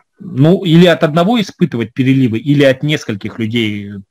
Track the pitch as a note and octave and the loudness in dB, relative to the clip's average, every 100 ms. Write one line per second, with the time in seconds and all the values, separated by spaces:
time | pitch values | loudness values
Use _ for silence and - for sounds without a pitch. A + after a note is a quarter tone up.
0 | _ _ - B2 D#3 F#3 G3 E3 F3 D#3+ | _ _ -10 2 2 2 4 4 6 4
1 | D#3+ D#3 F3+ A#3+ G3+ - D#3+ A#2+ A2 - | 0 0 0 -2 -4 -4 -4 -2 -6 -2
2 | C3 C3+ B2 A2 C#3 C#3+ C#3 C3 D3 D3+ | 0 2 0 -2 -2 2 2 2 -4 -6
3 | - G2+ G#2+ - A2 A#2 G#2+ G#2 G2+ G2+ | -6 -10 -10 -8 -4 -2 -2 -6 -10 -16
4 | - | -14